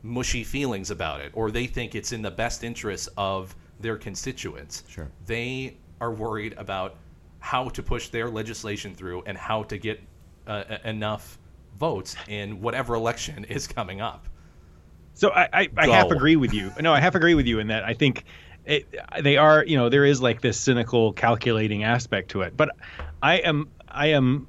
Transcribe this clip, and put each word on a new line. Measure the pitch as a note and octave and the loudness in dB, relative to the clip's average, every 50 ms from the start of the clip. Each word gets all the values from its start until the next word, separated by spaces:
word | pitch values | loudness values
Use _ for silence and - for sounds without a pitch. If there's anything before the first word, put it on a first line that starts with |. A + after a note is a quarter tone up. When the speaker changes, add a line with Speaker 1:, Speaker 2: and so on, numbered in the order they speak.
Speaker 1:
mushy | - A2 A#2+ B2 B2+ - - B2 A2 | -10 -6 -6 -4 -2 -2 -2 -4 -4
feelings | - - C3+ C#3+ C3 A2+ G2 F#2 F2 | -4 -4 -4 -2 -2 -4 -4 -6 -8
about | G2+ E2 E2+ D#2+ C#2+ C#2+ | -6 -6 -6 -6 -6 -8
it, | C#2+ D2 E2 | -10 -10 -6
or | G#2 A2+ G#2+ | -4 -4 -2
they | G#2+ A#2 B2 | -2 -4 -4
think | B2+ - C3 A#2+ A2 - | -4 -4 -6 -8 -6 -8
it's | G#2+ G2 - | -8 -8 -8
in | A#2+ A2+ | -8 -6
the | G#2+ G2+ | -8 -8
best | F2 F#2 A2+ A#2+ A#2 - | -6 -4 -4 -4 -4 -6
interest | - A#2 A#2 - - G#2+ F#2+ F2+ - - - | -8 -10 -10 -8 -6 -6 -6 -6 -10 -10 -6
of | - G2+ G2 G2 F#2+ F#2+ F#2 - - - - - - | -4 -2 -2 -2 -4 -6 -10 -16 -20 -20 -20 -20 -10
their | G2+ A2+ A2 | -6 -6 -6
constituents. | G#2+ - A2 G2 F#2 - C3+ B2+ - - F#2+ D#2+ C2+ D2 D#2 - - - - | -6 -8 -12 -12 -10 -10 -10 -10 -8 -10 -12 -12 -12 -16 -14 -16 -16 -16 -16
Speaker 2:
Sure. | - - D#2+ C2+ - - F2+ | -14 -14 -14 -14 -14 -16 -8
Speaker 1:
They | F2 A2+ A#2 A#2 B2 C3 C3 C3 - - - _ - - - | -6 -6 -6 -4 -6 -6 -8 -10 -12 -14 -18 _ -20 -12 -8
are | A#2 A#2 | -6 -6
worried | A#2 G#2+ G#2+ A2+ A2 A2 G#2 A2 - - | -6 -6 -6 -6 -6 -6 -8 -8 -10 -12
about | G#2+ G2 G2 F#2+ F#2 G2 - - - - - - - - - - | -10 -8 -6 -6 -6 -8 -10 -16 -20 -20 -20 -20 -20 -20 -20 -16
how | - - - B2+ C3 C3 | -8 -4 -2 -2 -2 -2
to | - - | -6 -8
push | B2 - B2 A#2+ - - | -4 -4 -4 -4 -4 -6
their | - A#2 A2+ A#2+ | -6 -4 -4 -4
legislation | A2 G#2+ G#2+ A2+ A2+ - - G#2+ G#2 G#2 - G2+ F2+ | -4 -6 -6 -8 -10 -10 -8 -8 -8 -6 -8 -12 -14
through | E2 F#2 F2+ F2 F2+ F2+ | -12 -10 -10 -10 -8 -8
and | G#2+ G2 F#2 | -10 -12 -10
how | - - A2 A2 G#2 | -4 -4 -4 -4 -2
to | - A2 F#2+ | -6 -10 -8
get, | - G#2+ A2 - - - - - - - - - - | -6 -6 -8 -8 -12 -20 -20 -20 -20 -20 -20 -20 -10
uh, | - G#2+ G#2 G2 - A2 G#2 - | -8 -8 -8 -8 -8 -12 -10 -8
e-, | A2+ | -8
enough | A2 G#2+ G#2+ G#2+ G#2+ G2+ - - - - - - - - - - - - | -6 -4 -4 -4 -4 -6 -8 -16 -20 -20 -20 -20 -20 -20 -20 -20 -10 -4
votes | D3 E3 C3 F#2+ F#2 - - - - - | -4 -2 -2 -4 -6 -10 -14 -14 -12 -8
in | G#2 G#2 G#2 G2+ G#2+ F#2 | -8 -8 -6 -8 -10 -6
whatever | G2+ A#2 A#2 C3 C3 A#2+ A#2+ | -4 -4 -2 -2 -2 -2 -2
election | A2+ A2+ A2+ A#2 - - - - - G#2 | 0 0 -2 -2 -2 -8 -10 -10 -12 -10
<laughs> | - | -8
is | - C#3+ - | -8 -8 -6
coming | - - - A2 F#2 F#2+ G2 | -6 -6 -6 -6 -6 -6 -6
up. | G#2+ A#2 - - - - - - - - - - - - - - - - - - - - - | -6 -8 -8 -10 -14 -14 -14 -14 -18 -20 -20 -20 -20 -20 -20 -20 -20 -20 -20 -20 -20 -20 -2
Speaker 3:
So | - - G3+ | 2 2 4
I, | G3 F#3 F3 - | 4 4 2 4
I, | - F3 G3 - - | 4 2 2 2 2
I | - D#3 D3+ | 2 4 8
half | - F#3+ F#3 F3+ | 8 8 8 6
Speaker 1:
Go. | F3 | 4
Speaker 3:
agree | C#3 C3 D#3 D#3+ | 4 6 6 6
with | D#3 C3 A2+ | 6 4 2
you. | G#2+ G#2 G2 F#2+ G2 C3 | 0 -2 -2 -4 -6 0
No, | D3+ E3 | 2 4
I | D#3 C3+ | 6 6
half | D3 F#3 - | 6 4 4
agree | F#3+ D#3+ E3+ E3+ | 4 4 6 6
with | D3+ C3+ | 6 4
you | A#2+ A2+ A2 | 2 2 0
in | G#2+ G#2+ | 0 0
that | A2 A2 F#2+ | -2 -2 -2
I | A2 A#2 | -4 0
think | - D3+ C#3 - - - - - - - - - - - | 2 2 2 2 0 -8 -16 -20 -20 -20 -20 -20 -18 -4
it, | - D3+ - - - - - - - - - | -2 -2 -2 -2 -6 -16 -16 -14 -10 -6 0
they | D#3 C#3 C#3+ C#3 | 2 4 6 8
are, | D3+ D#3 D#3 D3+ - | 8 8 8 8 6
you | - D#3+ | 4 2
know, | C3+ A#2+ A#2+ | 2 4 4
there | B2 C#3+ C#3+ | 6 6 6
is, | C#3+ C#3+ B2 | 6 4 4
like, | B2+ B2 A2 A#2+ | 4 2 2 2
this | - B2 G2+ - | 0 -2 0 2
cynical, | - - B2+ A#2+ A#2 A#2 - A#2+ A2+ A2 | 2 2 4 4 2 2 2 4 4 4
calculating | - - - A#2 A#2+ A#2 - B2 A2+ A2 A2 G#2+ G#2+ G2+ G#2+ | 2 2 2 2 2 2 2 0 0 2 0 0 -2 -2 0
aspect | A2 A#2+ B2 B2 - - G2 F#2 - | 0 0 0 0 -2 -4 -4 -4 -4
to | - G2+ | -4 -4
it. | F#2 F2 - | -4 -4 0
But | B2+ D#3 - - - - - - - - - - - | 0 0 0 0 -12 -16 -18 -14 -12 -12 -12 -8 0
I | - C#3+ F3 | 2 2 4
am, | F#3 D#3+ F3 D#3 C#3+ D#3 - - - - - | 4 2 2 0 0 -2 -6 -12 -20 -20 -14
I | - C#3 D3 D#3 | -4 0 2 4
am | D#3 C#3+ C3 B2+ C3 D3 - | 4 6 4 4 2 0 -2